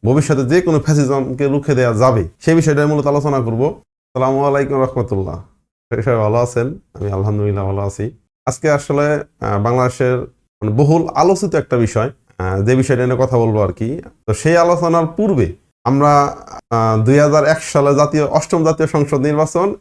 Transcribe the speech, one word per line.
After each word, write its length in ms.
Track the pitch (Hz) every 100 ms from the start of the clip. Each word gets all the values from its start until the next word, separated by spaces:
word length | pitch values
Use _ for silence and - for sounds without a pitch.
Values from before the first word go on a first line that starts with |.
| 107
ভবিষ্যতে 380 | 139 147 143 127
যে 160 | 170
কোনো 180 | 180 156
ফ্যাসিজমকে 680 | - 151 135 139 131 127 139
রুখে 280 | 143 139 131
দেয়া 180 | 127
যাবে, 340 | 107 131 113 82 _
সে 160 | - 165
বিষয়টা 320 | 160 147 147
মূলত 200 | 151 143
আলোচনা 320 | 143 147 139
করব। 240 | 113 113
আসসালামু 840 | 143 170 _ _ _ 131 131 135 143
আলাইকুম 360 | 143 135 139
রহমতুল্লাহ। 560 | 131 127 117 98 95 90 - _ _ _ _ 117
সবাই 160 | 113 117
ভালো 200 | 107 117
আছেন? 420 | 120 - 123 185 _
আমি 180 | - 101
আলহামদুলিল্লাহ 540 | 98 104 104 104 98 95
ভালো 160 | 98
আছি। 300 | 101 - 107 - _ _ -
আজকে 260 | 131 156
আসলে, 340 | 143 - 143 147
আহ, 580 | 151 - _ 107 104
বাংলাদেশের, 540 | 104 127 127 123 127 123 - _ _ _
মানে, 100 | 107
বহুল 360 | 110 147 165 165
আলোচিত 480 | - 165 190 202 160
একটা 220 | - 123
বিষয়, 320 | 110 113 120 - _ _
আহ, 240 | 92 95
যে 140 | 104 127
বিষয়টা 300 | - 120 127
নিয়ে 120 | 123
কথা 180 | 127 120
বলবো 260 | 113 107
আর 100 | 98
কি। 280 | - 113 160 - _ -
তো 80 |
সেই 240 | 107 156 170
আলোচনার 480 | 170 175 170 170 160 165
পূর্বে 360 | 208 165 90 - _ _
আমরা, 520 | - 139 147 143 143 - - - _
আহ, 320 | 113 113 110
দুই 160 | 110 143
হাজার 260 | 147 151 147
এক 180 | 160
সালে 320 | - 151 139 139
জাতীয়, 300 | 147 151 147
অষ্টম 400 | 147 - 170 160
জাতীয় 220 | 156 156
সংসদ 320 | 156 143 143
নির্বাচন 560 | 143 151 156 165 196 214